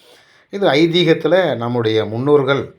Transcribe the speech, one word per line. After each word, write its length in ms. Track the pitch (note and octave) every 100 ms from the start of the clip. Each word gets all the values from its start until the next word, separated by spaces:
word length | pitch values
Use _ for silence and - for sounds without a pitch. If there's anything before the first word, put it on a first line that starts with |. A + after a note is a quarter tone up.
| _ _ _ _ _
இது 180 | G3 F3+
ஐதீகத்துல 880 | C#3+ E3 F3 E3 D#3+ D3+ F3+ E3 A#2
நம்முடைய 500 | A#2+ B2 A2 A2 G#2
முன்னோர்கள் 680 | A2+ C#3+ D3 C3 C3+ G2